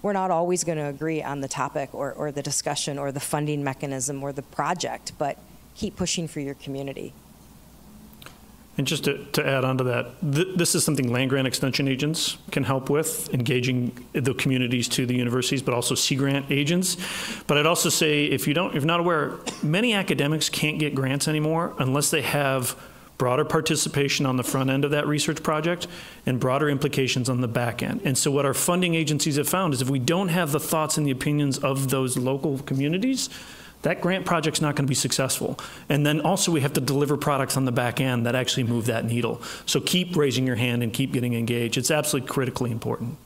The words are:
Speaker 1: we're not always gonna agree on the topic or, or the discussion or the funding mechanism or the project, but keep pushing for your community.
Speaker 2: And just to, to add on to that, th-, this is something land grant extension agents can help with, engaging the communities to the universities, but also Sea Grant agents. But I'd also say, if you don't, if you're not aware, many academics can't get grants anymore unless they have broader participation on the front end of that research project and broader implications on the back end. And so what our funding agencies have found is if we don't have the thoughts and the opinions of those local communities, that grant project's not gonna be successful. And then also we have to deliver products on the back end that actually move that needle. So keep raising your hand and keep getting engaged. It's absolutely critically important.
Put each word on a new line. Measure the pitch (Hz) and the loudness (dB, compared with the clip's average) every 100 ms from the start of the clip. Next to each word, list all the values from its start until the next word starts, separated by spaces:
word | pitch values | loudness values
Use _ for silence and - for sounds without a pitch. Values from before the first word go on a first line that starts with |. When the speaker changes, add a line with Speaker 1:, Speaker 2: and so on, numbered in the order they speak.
Speaker 1:
we're | 202 | 0
not | 196 185 | 0 2
always | 165 175 180 165 | 2 2 0 0
gonna | 156 147 | -2 -2
agree | 139 160 160 | -4 -2 -2
on | 143 143 | -4 -6
the | 135 | -6
topic | - 135 151 135 | -4 -2 -2 -6
or, | - 139 | -6 -6
or | - 151 | -4 -6
the | 143 | -4
discussion | 139 135 - 147 - 143 | -4 -4 -2 -4 -4 -4
or | 139 | -4
the | 135 | -6
funding | - 151 151 147 | -2 -2 0 -2
mechanism | 143 131 143 135 127 139 | -2 -4 -6 -4 -4 -4
or | 139 | -6
the | 139 | -8
project, | 135 - 147 180 120 117 - - | -8 -4 -2 -2 -4 -6 -12 -4
but | 143 147 - - - - | -4 -4 -14 -20 -20 -8
keep | 208 - | -8 -4
pushing | 180 - 160 | -2 -2 -4
for | 156 | -6
your | 139 139 | -8 -8
community. | - 135 139 135 - - - - - - - - - - - - - - - - - - | -10 -8 -8 -8 -12 -14 -20 -20 -20 -20 -20 -20 -20 -20 -20 -20 -20 -20 -20 -20 -10 -4
Speaker 2:
And | 135 | -2
just | 147 139 | 0 0
to, | 139 - | -2 -2
to | - 143 | 0 2
add | 135 127 | 2 2
on | 131 | 2
to | 127 | 2
that, | 120 127 - | 0 -2 -4
th-, | 151 139 185 185 | 0 2 2 2
this | 170 | 2
is | 170 - | 2 2
something | 143 123 | 2 2
land | 123 135 | 2 2
grant | 139 131 | 2 0
extension | - 135 123 139 | 0 -2 0 0
agents | 131 147 160 - - - | 0 0 0 -2 -4 -6
can | - | -2
help | 127 135 127 | 0 0 2
with, | 143 156 - - | 0 0 -4 -2
engaging | 127 113 127 127 127 120 - - | -2 2 2 2 0 -2 -6 -6
the | 151 131 | -2 0
communities | 123 143 131 123 123 117 | 0 0 2 2 0 0
to | - 123 | 0 0
the | |
universities, | 123 120 127 123 139 | 0 2 0 0 0
but | - | 0
also | 123 120 123 | 0 0 0
Sea | - 139 | 0 2
Grant | 139 139 139 | 2 0 0
agents. | 143 147 175 185 - - - - - - | 0 2 0 0 -4 -6 -6 -8 -8 2
But | 147 | 4
I'd | 151 | 4
also | 170 170 | 4 2
say, | - 160 147 147 | 4 4 4 2
if | 139 - | 0 2
you | |
don't, | 147 185 | 0 0
if | 151 | 0
you're | 143 | 2
not | 170 | 2
aware, | 175 160 143 - - - | 2 2 0 -4 -10 -4
many | 147 175 240 | 0 2 2
academics | 208 185 143 143 156 - | 2 0 2 2 2 0
can't | - 151 151 | 0 0 2
get | 151 139 | 0 0
grants | 131 139 156 | 0 0 0
anymore | 156 151 160 175 - | 0 2 0 -2 -2
unless | 131 139 147 | 0 2 2
they | 160 | 0
have | 120 147 139 135 123 - - - - - | 0 0 2 2 -2 -6 -14 -20 -20 0
broader | 127 127 | 2 2
participation | 151 160 156 151 - 143 139 - 139 | 2 2 2 0 0 0 0 2 2
on | 127 | 0
the | |
front | 120 135 131 | 0 0 2
end | 135 143 | 2 2
of | |
that | 147 147 | 2 2
research | 147 156 156 | 0 0 -2
project | - 151 165 175 - - - - - | 0 0 0 -2 -6 -12 -16 -6 -2
and | 127 | 0
broader | 127 135 151 | 2 2 2
implications | 139 143 - 127 127 120 | 2 0 2 0 0 0
on | 123 | 0
the | 123 | 0
back | 117 120 117 | 0 0 -2
end. | - - - | -4 -2 0
And | 131 | 0
so | 156 | 2
what | 139 139 | 2 2
our | |
funding | 123 - 175 180 165 | 0 0 2 2 2
agencies | 151 147 165 143 | 0 0 0 0
have | 143 | 2
found | 180 185 | 2 2
is | 127 | 0
if | 127 | 0
we | 139 | 0
don't | 123 170 196 | 2 2 2
have | 170 165 | 0 2
the | 143 | 0
thoughts | - 160 156 156 | 0 0 2 2
and | 147 | 0
the | |
opinions | 131 151 147 143 127 | 0 0 2 2 2
of | 135 135 135 | 0 0 0
those | 135 131 127 | 0 0 0
local | 127 139 156 135 | 0 0 0 -2
communities, | - 135 143 180 254 254 - - - - - - | -2 0 0 0 0 0 -4 -8 -16 -18 -20 -6
that | 151 180 | -2 0
grant | 175 185 - | 0 0 2
project's | 170 156 151 | 0 0 0
not | 151 143 | 0 0
gonna | 139 | 0
be | |
successful. | 127 127 - 131 - - - - - - | 0 0 0 0 -2 -4 -6 -12 -16 -2
And | 143 147 | 2 4
then | 151 | 2
also | 147 190 - | 2 2 2
we | 160 | 2
have | 143 | 2
to | - | 0
deliver | 127 139 143 143 | 0 0 2 0
products | 151 139 131 135 | 2 0 0 0
on | |
the | 131 | 2
back | 120 120 117 | 2 0 0
end | 131 123 117 | 0 2 2
that | 127 | 0
actually | 123 - | 0 0
move | 113 120 113 | 0 0 0
that | 113 113 | 0 0
needle. | 117 117 120 - - - | 0 0 -4 -10 -10 -2
So | 143 | 0
keep | - 180 175 175 | 2 0 2 2
raising | 143 120 131 | 2 2 2
your | 117 | 2
hand | 123 120 | 2 2
and | 120 | 0
keep | 101 135 | 0 0
getting | 131 123 | 0 0
engaged. | 117 117 120 117 123 | 0 0 0 0 0
It's | 117 | 2
absolutely | 151 151 139 127 | 0 2 -2 -2
critically | - 131 - 120 | -2 -2 -2 -2
important. | 113 - 117 117 151 | -2 -4 -4 -6 -8